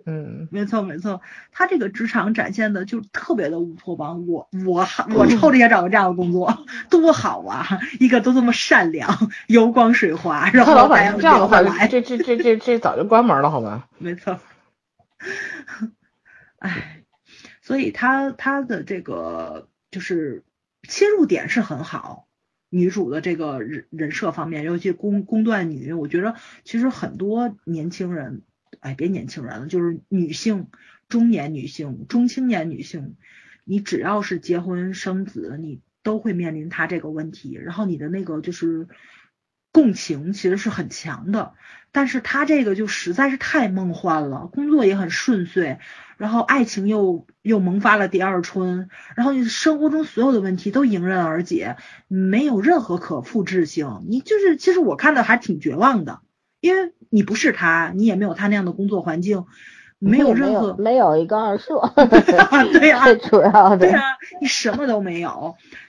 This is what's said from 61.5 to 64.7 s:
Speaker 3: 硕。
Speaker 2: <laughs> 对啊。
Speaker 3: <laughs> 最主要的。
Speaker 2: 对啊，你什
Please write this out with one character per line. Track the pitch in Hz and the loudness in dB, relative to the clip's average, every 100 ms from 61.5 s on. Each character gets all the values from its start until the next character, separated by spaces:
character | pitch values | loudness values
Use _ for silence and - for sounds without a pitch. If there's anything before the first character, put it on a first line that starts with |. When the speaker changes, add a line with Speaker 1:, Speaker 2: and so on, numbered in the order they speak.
| 202 | -4
Speaker 3:
硕。 | - 311 240 | -4 -2 2
Speaker 2:
<laughs> | - 247 330 - - - 277 247 | 6 8 8 8 6 6 4 6
对 | 339 - | 6 6
啊。 | 247 | 8
Speaker 3:
<laughs> | |
最 | 262 226 | 6 6
主 | - 208 | 4 4
要 | 202 208 196 196 | 8 8 8 6
的。 | |
Speaker 2:
对 | 185 | 4
啊， | - 269 262 - - | 4 0 -4 -10 -6
你 | 269 | -4
什 | - 233 | -2 -2